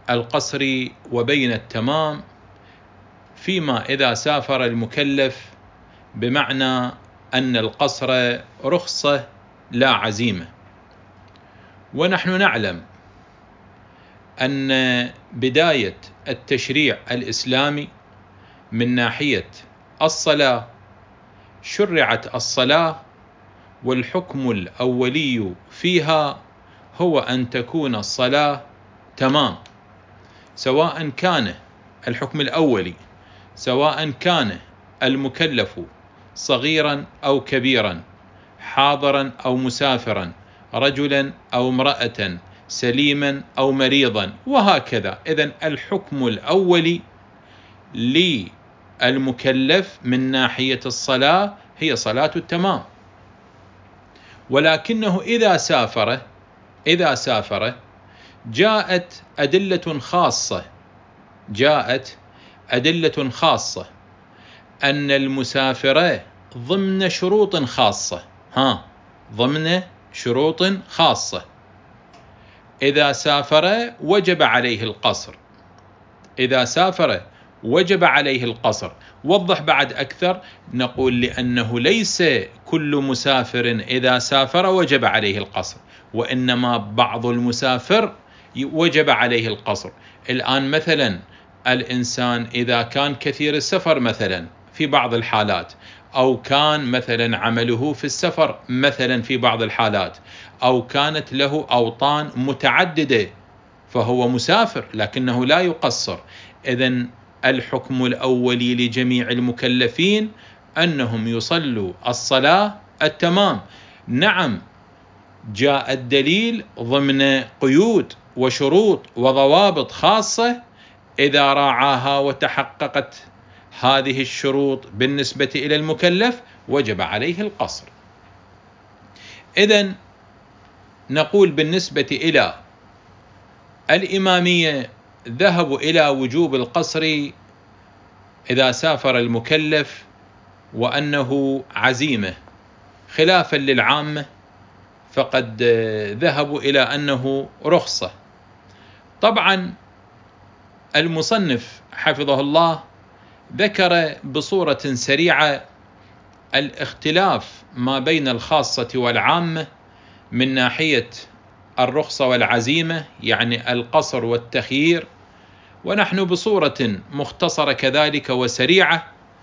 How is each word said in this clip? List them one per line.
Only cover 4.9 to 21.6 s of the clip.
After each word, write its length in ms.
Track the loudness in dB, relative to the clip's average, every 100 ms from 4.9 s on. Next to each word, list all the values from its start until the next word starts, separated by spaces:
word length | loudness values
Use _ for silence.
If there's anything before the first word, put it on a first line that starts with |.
| -2 -2 0 0 -2 -16 -20 -20 -20 -20 -20 -20
بمعنى 760 | -6 -2 0 -2 -2 0 0 -4 -8 -20 -20 -6
أن 220 | -2 0 0
القصر 840 | -2 -2 -2 -2 0 0 0 -2 -8 -8
رخصة 640 | -2 -2 -2 -2 0 0 -4 -18 -20 -20 -8
لا 200 | 0 2
عزيمة. 580 | 2 0 -2 -2 -2 -8 -18 -20 -20 -20 -20 -20 -20 -20 -20 -20 -20 -20 -20 -12
ونحن 440 | -2 0 0 0 2
نعلم 440 | 2 2 -2 -6 -14 -20 -20 -20 -20 -20 -20 -20 -20 -20 -20 -20 -20 -20 -20 -4
أن 680 | -2 -2 0 2 2 0 -2 -10 -16
بداية 640 | -4 0 2 2 2 -2 -8 -20 -16 -10
التشريع 720 | -10 -4 -4 -2 0 0 -2 -6
الإسلامي 800 | -6 -6 -6 -2 0 0 -2 -8 -16 -20 -20 -20 -20 -20 -20 -8
من 220 | -2 0
ناحية 560 | 0 0 -2 -2 -2 -4 -16 -20 -20 -20 -2
الصلاة، 640 | 0 0 0 2 2 2 -4 -18 -20 -20 -20 -20 -20 -20 -20 -20